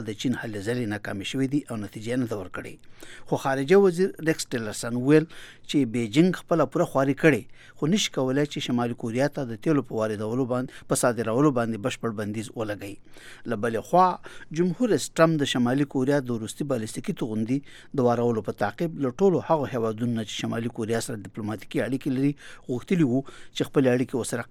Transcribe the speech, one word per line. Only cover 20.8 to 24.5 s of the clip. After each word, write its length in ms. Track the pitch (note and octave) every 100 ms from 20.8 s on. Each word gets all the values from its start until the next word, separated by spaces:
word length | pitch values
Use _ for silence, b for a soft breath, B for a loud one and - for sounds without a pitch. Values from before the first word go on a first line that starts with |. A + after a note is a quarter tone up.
کوریا 220 | G#2+ A2+ -
سره 140 | A2+
ډیپلوماتیکي 600 | G2+ - G#2 A2 - D3+ A2+
اړیکې 240 | C3 D3 C3
لري 140 | C#3+ D3 B B -
غوښتلي 400 | B2 - F#3 C#3
وو 160 | B2+ -
چې 320 | - - - -
خپلې 180 | D3+ C3
اړیکې 200 | B2 C3+ B2
ورسره 240 | G#2 A#2+ -